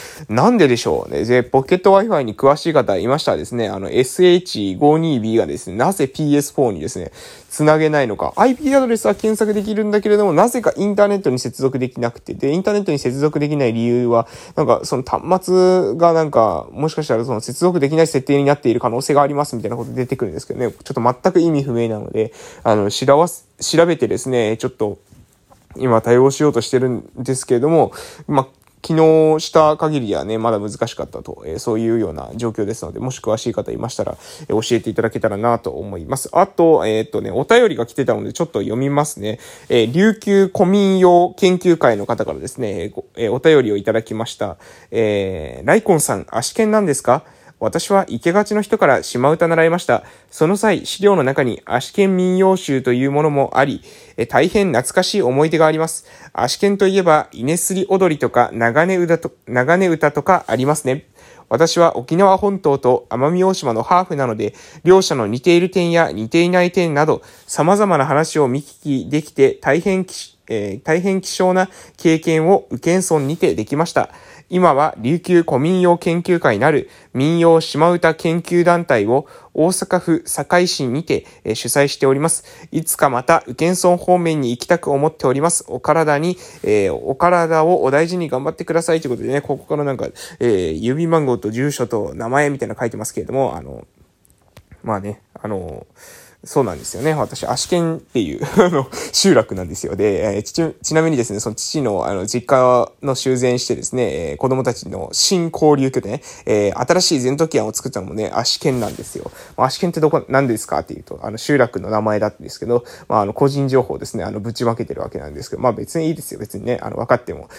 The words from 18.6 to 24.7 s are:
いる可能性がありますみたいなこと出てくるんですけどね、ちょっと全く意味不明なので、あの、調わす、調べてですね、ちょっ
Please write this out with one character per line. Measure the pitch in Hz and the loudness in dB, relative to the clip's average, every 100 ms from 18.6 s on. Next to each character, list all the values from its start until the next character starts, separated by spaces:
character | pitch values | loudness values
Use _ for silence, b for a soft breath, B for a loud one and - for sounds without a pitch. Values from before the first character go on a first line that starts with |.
| 127 | 2
い | 117 | 0
る | |
可 | 123 | 0
能 | 120 | -2
性 | 135 143 | 0 2
が | |
あ | 143 | 2
り | |
ま | 143 147 | 0 -4
す | 117 | -6
み | |
た | 104 | -6
い | |
な | 117 | -6
こ | 117 | -6
と | |
出 | 123 123 | -6 -4
て | 131 | -4
く | 107 | -4
る | |
ん | 78 | -6
で | |
す | - | -10
け | |
ど | - | -6
ね、 | 120 | -6
ち | - - | -6 -8
ょ | |
っ | |
と | 131 | -2
全 | 117 127 190 | -2 0 2
く | 175 | 2
意 | 170 | 2
味 | 147 | 2
不 | 139 | 0
明 | 117 117 | -2 -2
な | 107 | -4
の | - | -6
で、 | 110 110 B B B | -4 -4 B B B
あ | 117 107 | 0 2
の、 | 101 | 0
調 | - 135 143 | 0 4 4
わ | 175 | 4
す、 | - _ - | -2 _ -12
調 | - 160 170 | 0 2 2
べ | 160 | 2
て | 220 | -2
で | - | -2
す | 131 | -2
ね、 | 123 110 110 | -2 0 -2
ち | |
ょ | |
っ | 127 | -6